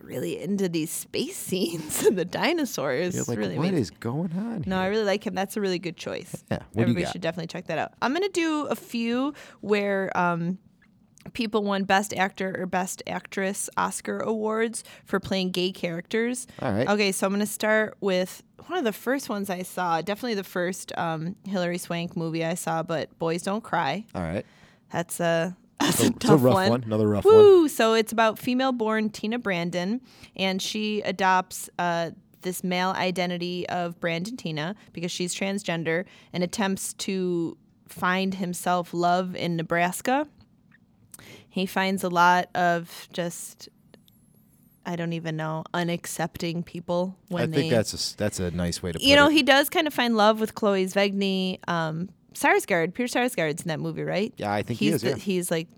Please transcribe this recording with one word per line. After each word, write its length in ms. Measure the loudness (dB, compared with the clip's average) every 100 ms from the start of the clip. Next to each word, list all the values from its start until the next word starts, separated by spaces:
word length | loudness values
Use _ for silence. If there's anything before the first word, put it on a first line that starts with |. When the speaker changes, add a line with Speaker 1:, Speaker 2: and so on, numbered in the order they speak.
Speaker 1:
really 380 | -12 -8 -6 -6
into 260 | -4 -2 0
these 220 | 0 -4
space 460 | -6 -6 -4 -4 -6
<laughs> 100 | -6
scenes 580 | -2 -2 -4 -6 0
and 140 | 2 4
the 60 |
dinosaurs." 880 | 0 0 0 2 0 -2 -2 0 0
Speaker 2:
You're 80 | -2 -2
like, 100 | -2
Speaker 1:
Really 180 | -2 -2
Speaker 2:
"What 120 | 0
Speaker 1:
amazing. 100 | 2
Speaker 2:
is 100 | 0
going 420 | -4 -6 -4 -4
on 320 | -4 -4 -4 -2
Speaker 1:
No, 100 | 0
I 60 |
Speaker 2:
here?" 80 | 0
Speaker 1:
really 140 | 0
like 200 | 2 0
him. 120 | -2 -4
That's 200 | -2 -2
a 40 |
really 180 | -2 -2
good 180 | -4 -8
choice. 460 | -6 -8 -8 -12 -6
Speaker 2:
Yeah. 60 | -6
What 160 | -4
do 60 | 0
you 40 |
Speaker 1:
Everybody 220 | 2 2
Speaker 2:
got? 80 | 0
Speaker 1:
should 80 | -2
definitely 260 | -4 -4 -6
check 220 | -8 -6
that 100 | -4
out. 140 | -4 -2
I'm 100 | -2
gonna 160 | 0 0
do 380 | 0 0 0 -2
a 80 |
few 600 | -4 -4 -4 0 0 0 -4 -14 -10
where, 500 | 0 2 2 0 0 0
um, 400 | 2 0 -2 -4 -10 _ _ _ _ _ -12
people 300 | -6 -2 0
won 220 | 0 0
Best 300 | 2 2 2
Actor 420 | 0 -2 -2 -6 -4
or 80 | -2
Best 360 | -2 -2 -6 -8
Actress 640 | -8 -6 -4 -4 -4 -6 -2
Oscar 420 | -2 -2 -6 -4
awards 640 | -2 -2 -2 0 -2 -4 -12 -18
for 160 | -4 -4
playing 300 | -2 -2 0
gay 200 | 0 -2
characters. 720 | -2 -6 -6 -4 -2 -2 -4 -8 -6
Speaker 2:
All 120 | -2
right. 160 | 0 2
Speaker 1:
Okay, 240 | 2 0
so 140 | 0 0
I'm 60 |
gonna 140 | 0 -2
start 500 | -2 2 2 0 -2
with 420 | 0 0 0 -6 -20 -20 -8
one 120 | -2
of 60 |
the 80 | -2
first 360 | -2 -2 -2 -2
ones 200 | -4 -4
I 140 | -6
saw, 380 | -6 -4 0 0
definitely 320 | 0 -4 -2
the 100 | -4
first, 520 | -4 -2 -2 -2 -8 -4
um, 380 | -4 -4 -6 -8 -4
Hilary 320 | -2 0 -2
Swank 380 | -4 -6 -4 -4
movie 280 | -4 -2
I 100 | -2
saw, 280 | -2 -2 -2
but 340 | -2 -4 -4 -4
Boys 240 | -2 -2
Don't 200 | -2 -4
Cry. 420 | -2 -2 0 -2 -6
Speaker 2:
All 80 | -6
right. 220 | -4 -4 -6 -14 -20 _ _
Speaker 1:
That's 300 | -6 -4 -2
a 360 | 0 2 0 -6 _ -2
that's 140 | 0
Speaker 2:
It's 60 | 4
a, 40 |
Speaker 1:
a 20 | 2
Speaker 2:
it's 160 | 4
a 40 | 6
Speaker 1:
tough 140 | 6
Speaker 2:
rough 120 | 8
Speaker 1:
one. 160 | 6 4
Speaker 2:
one. 120 | 2
Another 240 | 0 2 4
rough 160 | 4
one. 100 | 8
Speaker 1:
Woo! 340 | 12 12 10 8
So 260 | 4 4
it's 180 | 4 2
about 260 | 2 2 2
female-born 720 | 0 2 2 0 0 0 -2
Tina 280 | -4 -4 -4
Brandon, 600 | -2 -2 -2 -2 -2 -4 -8 -20 -14 -4
and 240 | -2 -2
she 400 | -4 -4 -2 -2
adopts, 680 | -2 0 4 4 2 -6 -10 -4
uh, 320 | -2 0 -2 -8 -20 _
this 200 | -8 -4
male 280 | -2 0 0
identity 800 | 0 -2 0 -2 -2 -4 -6 -4
of 300 | -4 -4 -4
Brandon 380 | -4 -2 -4 -6
Tina 400 | -6 -4 -6 -8 -12
because 180 | -8 -6
she's 240 | -4 -4
transgender 720 | -2 -4 -2 -2 -2 0 -2 -4 -12 -10
and 120 | -4
attempts 500 | -2 0 -2 -2 -6
to 600 | -8 -4 -2 0 0 -2 -6 _ _ -20
find 460 | -4 0 2 0
himself 600 | -2 -4 -4 0 0 0
love 400 | 0 2 2 0
in 220 | -4 -2 -2
Nebraska. 720 | 0 0 0 0 0 0 -2 -8 -20 _ _ -20 _ _ _ -20 -20 -20 -10
He 180 | -4 -2
finds 380 | 0 0 0
a 40 | 0
lot 400 | 4 6 6 2
of 540 | 0 2 2 -2 -12 -12
just, 560 | -6 -6 -6 -12 -16 -20 -20 _ -20 _ _ _ _ _ _ _ _ -8
I 100 | -4
don't 160 | -2
even 240 | -2 -4 -4
know, 280 | -2 -4 -4
unaccepting 880 | -2 0 -2 -4 -4 -4 -4 -4 -4
people 520 | -6 -8 -4 -2 -2 -6 -6
when 140 | -2
Speaker 2:
I 40 | 0
think 240 | 2 4
Speaker 1:
they 60 | 4
Speaker 2:
that's 160 | 2
a 40 | -2
s-, 180 | -6 -2
that's 220 | -2 0
a 100 | -2
nice 320 | 0 -2 -2
way 100 | -4
to 100 | 0
Speaker 1:
You 120 | 6 8
Speaker 2:
put 40 |
Speaker 1:
know, 80 | 8
Speaker 2:
it. 40 |
Speaker 1:
he 100 | 6
does 260 | 6 4 4
kind 180 | 0 0
of 80 |
find 220 | 0 0 4
love 240 | 4 4
with 140 | 0
Chloe 300 | 0 0 2 0
Zvegny. 720 | 2 2 2 0 0 -2 -4 -4
Um, 420 | -2 -2 -4 -8 -12 _
Sarsgaard, 600 | 0 4 4 4 2 2
Peter 140 | 0 -2 0
Sarsgaard's 440 | 0 0 -2 -2
in 60 | -4
that 120 | -4
movie, 240 | -4 -6
right? 280 | -4 -2 -4 -4
Speaker 2:
Yeah, 160 | -2
I 100 | -2
think 160 | -2 0
he 80 | 2
Speaker 1:
He's 100 | 2
Speaker 2:
is, 60 |
Speaker 1:
the, 60 | 0
Speaker 2:
yeah. 40 | -2
Speaker 1:
he's, 340 | 0 0 0
like, 160 | -2 -4